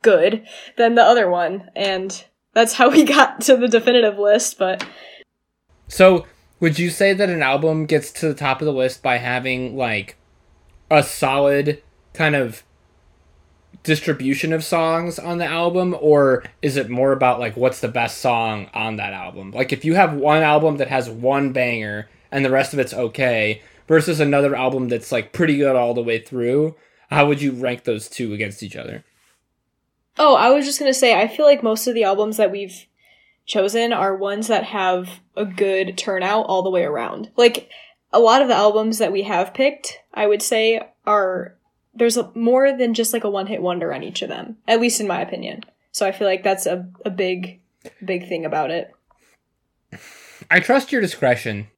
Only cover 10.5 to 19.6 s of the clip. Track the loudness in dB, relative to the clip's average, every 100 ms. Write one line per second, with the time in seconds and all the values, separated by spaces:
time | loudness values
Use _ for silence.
10.5 | _ _ _ _ 4 4 -4 -2 2 2
11.5 | 2 -2 -6 _ _ _ -4 -2 0 -4
12.5 | -8 _ _ _ _ _ _ _ _ _
13.5 | _ _ -14 -2 -2 -2 -4 -2 -2 -2
14.5 | -4 -2 -2 0 -2 -4 -8 -8 -6 -4
15.5 | -2 -2 0 -2 0 4 6 6 2 -2
16.5 | _ -4 -2 -4 0 0 4 2 2 -4
17.5 | 0 -2 -2 -6 -4 -6 -2 -2 0 -2
18.5 | -6 -10 -8 -8 -6 -8 -10 -14 -14 -12
19.5 | -6